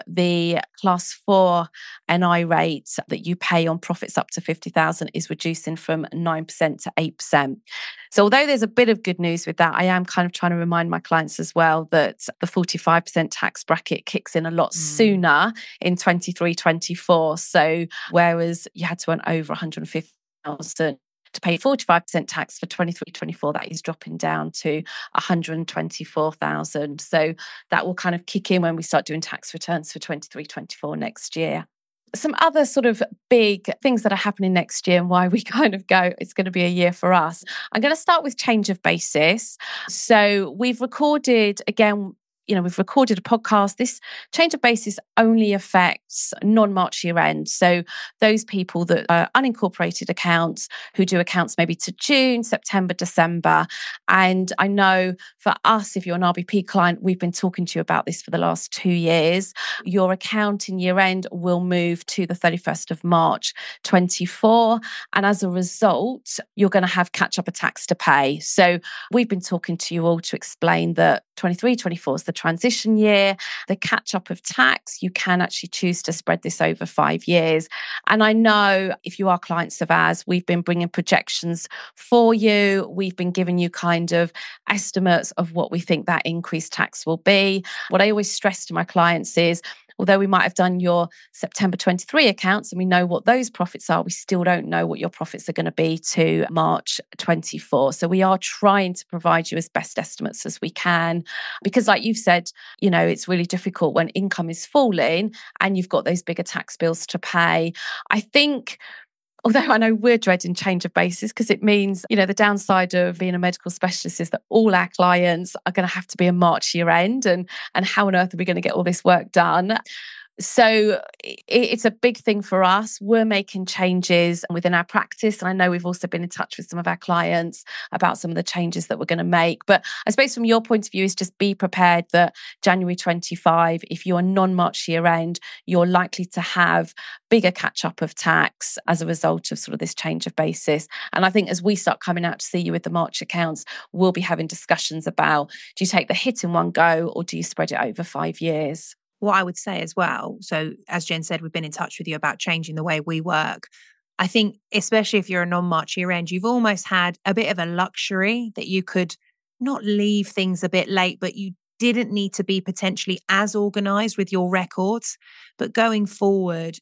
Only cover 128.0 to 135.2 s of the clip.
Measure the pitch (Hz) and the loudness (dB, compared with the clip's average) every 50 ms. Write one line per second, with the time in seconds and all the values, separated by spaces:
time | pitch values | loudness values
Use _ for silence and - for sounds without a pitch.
128 | 185 170 - - - 170 165 170 170 - - 180 175 170 175 170 165 - - - | 0 0 0 -2 -6 -6 -4 -4 -4 -4 -4 -4 -4 -2 -4 -6 -4 -6 -6 -6
129 | 156 - 165 170 170 175 175 170 165 170 160 - - - 196 - - - - - | -2 -4 -2 -2 0 0 2 2 2 2 0 -2 2 4 4 4 4 -4 -12 -6
130 | - - 214 - 269 262 - 240 233 226 226 226 226 - 233 208 202 - - 190 | -4 -2 2 2 2 2 2 -2 2 2 2 2 2 2 0 0 0 -2 -2 -2
131 | 190 196 185 - 185 180 _ - 202 202 190 - 196 180 - 185 180 175 175 170 | -2 -2 -2 -4 -8 -8 _ -2 0 0 0 0 -2 -4 2 4 4 6 6 4
132 | 175 - - 170 175 - _ - - - - - - 196 180 190 180 175 180 175 | 2 2 4 4 4 4 _ -10 -20 -20 -14 0 2 2 2 4 2 -2 -4 -2
133 | - 180 170 175 - - 175 - - 170 165 170 165 165 170 165 - - 165 - | -2 -2 -2 -2 -4 -8 -10 0 2 4 4 4 4 2 0 -2 -6 -10 -10 -8
134 | - 180 180 175 180 185 190 196 190 185 185 180 175 160 - - - 180 165 165 | -2 0 0 2 2 2 2 2 2 2 2 0 0 -2 -2 -6 -6 -2 -2 2
135 | 170 170 165 165 | 2 2 2 2